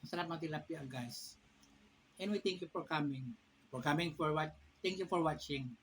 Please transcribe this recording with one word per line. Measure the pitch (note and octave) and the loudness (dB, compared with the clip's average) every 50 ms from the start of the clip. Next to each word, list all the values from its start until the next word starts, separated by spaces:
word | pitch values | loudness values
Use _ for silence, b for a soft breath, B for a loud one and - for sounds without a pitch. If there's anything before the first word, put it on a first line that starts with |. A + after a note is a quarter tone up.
| - | -8
Sarap | - - F3 E3+ E3 | -4 -2 -2 -2 -2
ng | E3 D#3 | -2 -4
tilapia, | E3+ D#3 D#3 D3 - - E3 D#3 C#3+ | -2 -2 -4 -4 -4 -6 -8 -6 -6
guys. | C3 B2+ B2+ A#2+ A#2+ G#2+ - - - - - - - _ _ - - - - - - _ - _ _ _ | -6 -6 -6 -6 -6 -8 -10 -10 -12 -16 -18 -20 -20 _ _ -20 -20 -20 -20 -20 -20 _ -20 _ _ _
Anyway, | - F#3 G#3 G#3 G3 | -6 -2 0 0 2
thank | - F#3+ F#3 F3+ | 2 0 0 0
you | F3+ E3 | -6 -4
for | _ F3+ D#3+ | _ -6 -2
coming. | - E3 D3+ D3 C#3+ C3+ C3 C3 B2 A#2 - _ _ _ _ - - | 0 2 2 2 2 0 -2 -4 -6 -8 -10 _ _ _ _ -18 -8
For | - B2+ | -6 0
coming, | - D3 D3 D#3+ F3 E3+ D#3 | 2 4 4 4 4 0 0
for | - D#3+ D3+ | 2 2 4
what? | D3+ D#3 D#3 D#3 - - - - - _ | 4 2 2 0 -4 -12 -20 -20 -20 _
Thank | - F#3+ F#3 F#3 | 0 0 0 0
you | F#3+ F3+ | 0 2
for | F#3 F3 | 4 4
watching. | D#3+ D#3 D3+ D3+ - - C#3+ C#3 C3+ B2+ A#2+ - | 6 4 2 0 -2 -2 -2 -2 -2 -4 -8 -12